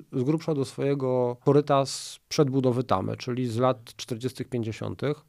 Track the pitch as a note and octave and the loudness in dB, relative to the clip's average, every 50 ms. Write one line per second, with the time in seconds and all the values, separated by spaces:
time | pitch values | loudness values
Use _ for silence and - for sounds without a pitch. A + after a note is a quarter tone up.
0 | - - - C3+ B2 C3+ D#3 D#3 - - D#3+ C#3 C3 - - - C#3 C#3 C#3+ C#3+ | -6 -6 -4 -2 0 2 0 0 0 -2 -2 -2 -2 -4 -4 -4 -2 -2 0 0
1 | C3 C3 B2+ B2+ B2 A#2+ A#2+ - - D3 C#3 D3 D3 - C#3+ C#3 C#3 C#3 - - | 0 0 0 2 0 0 -2 0 4 4 6 6 6 4 4 2 2 0 -4 -10
2 | - - - - _ - - - D3+ C3+ C3 C3+ B2+ B2+ A#2 B2 B2+ - G2+ F#2+ | -10 -12 -16 -18 _ -4 2 2 2 4 4 2 4 4 2 2 2 2 0 0
3 | G#2 G#2 A2+ A2 - - B2 B2 B2+ A#2+ A2 A2+ B2+ B2+ B2+ A#2+ A#2 - - - | 0 -2 -4 -6 -6 -6 -4 -2 -2 -2 0 2 2 2 2 0 -4 -18 -16 -14
4 | - - B2+ A2 B2 B2+ - - B2+ - - A#2+ A2 A2+ G#2+ - A2+ G#2 G2 - | -10 -8 -6 -4 -4 -6 -6 -6 -8 -6 -4 -4 -4 -4 -6 -6 -6 -8 -6 -4
5 | B2 C3+ D3+ - - | -4 -4 -4 -6 -10